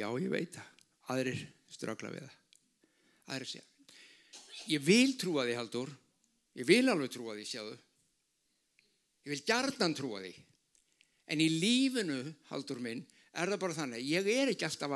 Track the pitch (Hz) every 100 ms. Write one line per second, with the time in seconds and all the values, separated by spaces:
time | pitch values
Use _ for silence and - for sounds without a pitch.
0 | 104 123 190 - 175 - - - _ _
1 | - 127 127 117 - - _ - 113 110
2 | 110 - 131 - _ - _ _ _ _
3 | _ _ - 135 123 - - _ - -
4 | - - _ - - - - 151 139 226
5 | 269 262 180 147 123 120 117 120 139 139
6 | _ _ _ _ _ - 123 226 262 185
7 | 131 120 113 104 107 123 107 113 _ _
8 | _ _ _ _ _ _ _ _ _ _
9 | _ _ 139 143 - 233 269 262 180 147
10 | 135 101 92 - - _ _ _ _ _
11 | _ _ - 156 160 160 196 247 269 254
12 | 180 131 139 156 - 151 139 123 120 120
13 | 131 _ _ 156 180 202 185 156 139 117
14 | 135 170 196 247 269 190 165 - 147